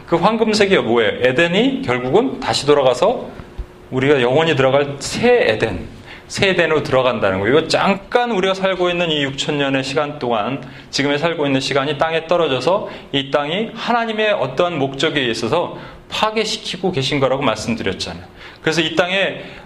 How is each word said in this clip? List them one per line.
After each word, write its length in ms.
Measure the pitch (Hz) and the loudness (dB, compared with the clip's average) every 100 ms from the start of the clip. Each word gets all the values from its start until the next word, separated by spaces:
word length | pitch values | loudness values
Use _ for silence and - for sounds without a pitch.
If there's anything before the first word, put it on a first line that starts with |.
| - | -2
그 100 | 170 | 0
황금색이 600 | 190 226 214 208 196 175 | 2 2 0 2 4 4
뭐예요? 400 | 117 117 104 95 | 4 2 2 2
에덴이 600 | 127 127 170 185 262 262 | 2 2 2 2 2 0
결국은 580 | - 123 127 175 262 - | -2 -2 2 2 2 -2
다시 260 | - - 139 | -4 -2 2
돌아가서 600 | 143 131 120 190 - - - - - - - - | 4 4 4 2 0 -6 -14 -16 -14 -14 -16 -8
우리가 300 | 127 135 143 | -2 2 4
영원히 320 | 123 147 165 139 | 4 4 2 4
들어갈 400 | 131 135 139 135 | 4 4 0 -4
새 480 | - - 233 240 160 | -8 0 4 4 4
에덴, 380 | 110 110 - - - - - - | 2 0 -4 -10 -16 -20 -20 -12
새 200 | - 196 | 0 2
에덴으로 320 | 180 160 156 | 2 2 0
들어간다는 560 | 147 131 127 113 104 95 | 2 2 2 2 0 2
거예요. 180 | 101 147 | 2 2
이거 100 | 160 | 2
잠깐 600 | - 165 196 - 247 240 | 0 2 0 0 0 0
우리가 240 | 196 190 | 0 0
살고 340 | 185 190 180 180 | 0 -2 0 0
있는 200 | 175 175 | 0 0
이 120 | 151 | 0
육천 340 | 139 135 - 147 | -2 -4 -4 -2
년의 240 | 139 135 | 0 0
시간 360 | 131 156 147 143 | -2 -2 -4 -4
동안, 440 | 123 113 107 175 - - - | -2 0 0 -4 -10 -18 -8
지금에 280 | - 139 143 | -2 0 0
살고 280 | 170 165 139 | 0 0 0
있는 140 | 135 | 0
시간이 380 | - 135 139 143 | 0 0 0 -2
땅에 280 | 165 160 160 | 0 -2 0
떨어져서 600 | 175 156 127 165 196 - - - | 0 2 0 2 0 -2 -12 -6
이 180 | 139 139 | -4 0
땅이 400 | 147 143 180 226 | -2 0 -4 -4
하나님의 580 | - - 233 226 214 214 | -6 -2 -2 0 -2 0
어떠한 460 | 202 135 - 175 160 | 0 -2 0 0 0
목적에 460 | 139 135 160 143 123 | -4 -2 -2 0 -2
있어서 480 | 110 113 160 151 - - - - | -2 -2 -2 -2 -8 -16 -18 -12
파괴시키고 840 | - 214 220 214 - - 185 190 | -2 0 0 -4 -6 -8 -4 -2
계신 280 | 135 131 147 | -2 -2 0
거라고 220 | 131 135 | 0 2
말씀드렸잖아요. 800 | 135 107 - 110 95 95 - 87 - - - - | 0 -2 -4 -4 -4 -4 -8 -10 -16 -20 -20 -6
그래서 180 | 160 156 | -2 0
이 140 | 160 | 0
땅에, 460 | 160 175 190 175 - - - | 0 0 0 -2 -4 -12 -18